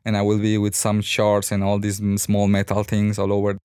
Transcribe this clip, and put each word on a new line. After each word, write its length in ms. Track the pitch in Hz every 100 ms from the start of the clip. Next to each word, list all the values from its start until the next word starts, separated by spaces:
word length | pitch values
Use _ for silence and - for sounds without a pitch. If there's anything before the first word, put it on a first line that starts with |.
and 120 | 113 104
I 60 |
will 160 | 101 107
be 180 | 107 107
with 180 | 104 -
some 240 | 110 104
shorts 480 | 104 - 107 104 98
and 140 | 101
all 140 | 98 104
these 200 | 104 101
m-, 160 | 104 101
small 300 | - 104 101
metal 380 | 101 101 101
things 340 | 104 107 104 101
all 140 | 98
over 260 | 101 101 101